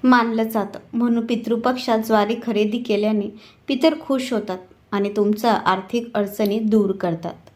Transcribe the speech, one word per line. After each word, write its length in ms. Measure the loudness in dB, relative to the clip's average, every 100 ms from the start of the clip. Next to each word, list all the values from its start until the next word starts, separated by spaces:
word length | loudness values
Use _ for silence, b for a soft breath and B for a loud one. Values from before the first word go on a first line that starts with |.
मानलं 380 | 6 4 4 0
जातं, 360 | 0 -2 -4 -8 -8
म्हणून 340 | -2 0 0 0
पितृपक्षात 720 | -4 0 0 0 -2 0 -2
ज्वारी 380 | 2 2 2 -2 -2
खरेदी 320 | 0 0 -2
केल्याने 500 | -2 0 2 0 -2 B B B -4
पितर 260 | 2 2 2
खुश 320 | -2 -2 0
होतात 260 | -4 -4 -8 -10 -20 _
आणि 200 | -2 0 2
तुमच्या 360 | 2 2 2
आर्थिक 600 | 2 2 0 0 -4 -2
अडचणी 440 | -4 -4 0 0 0
दूर 340 | -2 0 -2
करतात. 580 | -2 -4 -4 -8 -14 -20